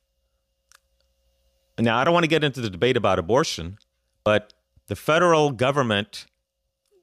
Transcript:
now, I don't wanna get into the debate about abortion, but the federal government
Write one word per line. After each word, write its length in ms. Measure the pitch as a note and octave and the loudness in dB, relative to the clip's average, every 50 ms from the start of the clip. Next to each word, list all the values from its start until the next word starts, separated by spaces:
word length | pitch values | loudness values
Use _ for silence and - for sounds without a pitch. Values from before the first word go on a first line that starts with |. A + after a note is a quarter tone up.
| _ _ _ _ _ _ _ _ _ _ _ _ _ _ _ _ _ _ _ _ _ _ _ _ _ _ _ _ _ _ _ _ _ _ _ - | _ _ _ _ _ _ _ _ _ _ _ _ _ _ _ _ _ _ _ _ _ _ _ _ _ _ _ _ _ _ _ _ _ _ _ -2
now, 220 | A2+ A#2 A2+ A#2+ | -2 0 0 0
I 40 | C3+ | 0
don't 120 | E3 E3+ | 2 2
wanna 100 | F3 E3+ | 2 2
get 180 | D#3 D#3 D#3 D3 | 2 0 0 0
into 180 | D3 B2+ C3+ | -2 -4 -4
the 80 | A#2+ G#2+ | -8 -8
debate 280 | F#2 F2 A#2 B2 B2+ A#2+ | -4 0 0 2 2 2
about 220 | G2+ G#2 F#2 F2+ | 2 2 0 0
abortion, 580 | E2+ E2 G#2+ C3+ D#3+ - - - E2 E2+ G2 - _ _ _ _ _ _ _ _ _ | 0 0 0 0 0 0 -4 -8 -10 -12 -14 -16 _ _ _ _ _ _ _ _ _
but 300 | G#2+ G#2+ G#2 - - _ _ _ _ _ _ _ _ | 0 0 0 0 -4 _ _ _ _ _ _ _ _
the 80 | G2+ | -12
federal 560 | - - - D3+ E3 F3+ F3 E3 D#3 D3+ D3 | -8 -4 -2 0 2 2 2 4 4 2 0
government 760 | C#3 G2+ B2 C3 C#3 C#3+ C3 A#2 G#2+ G2+ G2+ - - - - _ _ _ _ _ _ _ _ _ _ _ _ _ _ _ | 0 0 -2 0 0 0 0 0 0 -2 -4 -6 -12 -18 -20 _ _ _ _ _ _ _ _ _ _ _ _ _ _ _